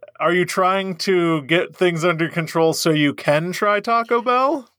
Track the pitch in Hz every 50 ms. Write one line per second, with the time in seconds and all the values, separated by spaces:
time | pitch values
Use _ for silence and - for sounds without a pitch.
0 | - - - - 147 160 175 180 180 180 - 190 185 180 190 196 190 190 180 -
1 | - 196 190 180 170 170 165 156 139 123 165 175 - - - - 190 180 170 160
2 | 160 180 170 160 170 156 - 170 160 - - 165 165 160 160 - - 170 156 151
3 | 147 143 - - - - 147 151 165 180 175 - 214 208 208 208 202 233 233 233
4 | 233 233 240 240 214 247 247 247 262 277 320 285 233 _ _